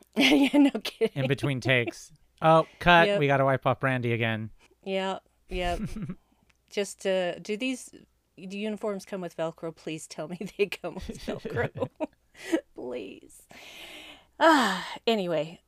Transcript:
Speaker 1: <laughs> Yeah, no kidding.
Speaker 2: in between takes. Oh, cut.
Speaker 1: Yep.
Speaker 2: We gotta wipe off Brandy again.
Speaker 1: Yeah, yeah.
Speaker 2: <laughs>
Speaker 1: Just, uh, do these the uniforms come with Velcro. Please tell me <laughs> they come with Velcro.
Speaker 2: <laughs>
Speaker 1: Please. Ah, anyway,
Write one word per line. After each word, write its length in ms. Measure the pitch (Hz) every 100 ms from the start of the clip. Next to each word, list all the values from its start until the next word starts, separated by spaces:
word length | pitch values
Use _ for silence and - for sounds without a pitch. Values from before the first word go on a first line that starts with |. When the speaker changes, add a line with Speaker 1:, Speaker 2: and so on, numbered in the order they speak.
Speaker 1:
<laughs> 120 | _ -
Yeah, 320 | 269 285 269 294
no 140 | 277 226
kidding. 420 | - - 220 139
Speaker 2:
in 40 | 131
between 320 | 139 143 131
takes. 500 | 120 127 113 - - - _ -
Oh, 260 | 160 160 160 -
cut. 280 | 170 175 170
Speaker 1:
Yep. 140 | 202
Speaker 2:
We 60 | 139
gotta 180 | 139
wipe 220 | 135 135 135
off 140 | 127
Brandy 340 | 135 127 120
again. 340 | 117 113 110 110 - _ _
Speaker 1:
Yeah, 360 | 196 190 190 185 - _ -
yeah. 260 | 185 175 175 208 220 165 -
Speaker 2:
<laughs> 460 | _ _ _ _ _
Speaker 1:
Just, 360 | - 196 - 196
uh, 280 | 185 175
do 240 | 170 175 208
these 320 | 254 254 - - - _ _ - 185
the 80 | 202
uniforms 460 | 214 208 214 196
come 160 | - 196
with 160 | 190 -
Velcro. 380 | 165 - 165
Please 320 | - - 160 -
tell 220 | - 156
me 100 | 175
<laughs> 180 | 196 -
they 80 | 202
come 280 | - 175
with 300 | 190 - 226 -
Velcro. 640 | - - - - - 254 - 302 _ _
Speaker 2:
<laughs> 420 | - - 330 -
Speaker 1:
Please. 680 | - 247 247 - - - - - - - - - - - - _ -
Ah, 480 | 320 302 220 185 - - -
anyway, 540 | 226 175 160 156 175